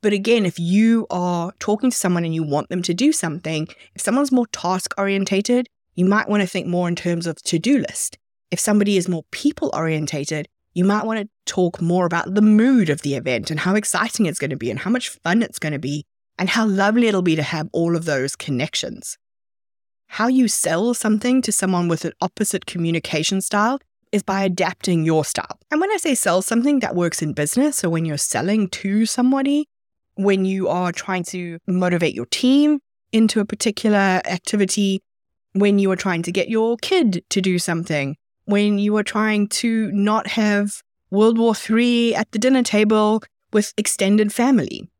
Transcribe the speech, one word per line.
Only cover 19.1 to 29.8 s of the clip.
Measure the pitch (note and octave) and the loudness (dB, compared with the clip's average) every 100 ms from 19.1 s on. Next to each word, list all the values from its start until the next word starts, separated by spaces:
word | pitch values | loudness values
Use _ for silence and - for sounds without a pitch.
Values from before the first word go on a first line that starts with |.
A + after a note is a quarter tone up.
| - _ _ _ _ _ _ _ _ _ | -16 _ _ _ _ _ _ _ _ _
How | - A3+ | -4 0
you | C4 A#3+ | 4 2
sell | - E3+ E3 A3+ | 2 0 0 0
something | A#3+ A3 G#3+ B3 B3+ | 0 0 0 2 0
to | B3 | 2
someone | G3+ F#3+ F#3 F3 | -2 0 0 0
with | E3 E3+ | -2 -4
an | - | -6
opposite | F3+ - G#3 G3 - | -6 -4 -4 -4 -6
communication | F3 E3+ E3 - D#3+ D#3 F#3+ | -4 -2 -2 -2 -4 -2 -2
style | - G#3 G#3+ C#4 _ _ _ | -2 0 0 -2 _ _ _
is | G#3 | -4
by | - G3 | -2 -2
adapting | G3 F3+ F3 - F#3+ F3 | 0 0 -2 -2 0 0
your | D#3+ D#3+ D3 | 2 2 0
style. | - F2 - _ | -4 -6 -12 _
And | D4+ | -2
when | F#4+ | 0
I | G#4+ | -2
say | E4 | 0
sell | C4 - F3+ | 0 2 0
something, | G3 A#3 B3+ C#4+ | 2 0 2 0
that | A3+ F3 | 0 0
works | F3 - | -2 -2
in | D#3 | -4
business. | D3 D3+ - D4 C#4+ | -2 -2 2 0 0
So | F3+ | -2
when | E3 E3 | -2 -2
you're | D3 | -4
selling | - - D#3+ A3 G3 | -4 -2 0 0 0
to | - G3 G3+ A3 | -4 -2 0 0
somebody, | - B3 C4+ C4+ C#4+ D4+ _ | 2 2 2 2 0 -2 _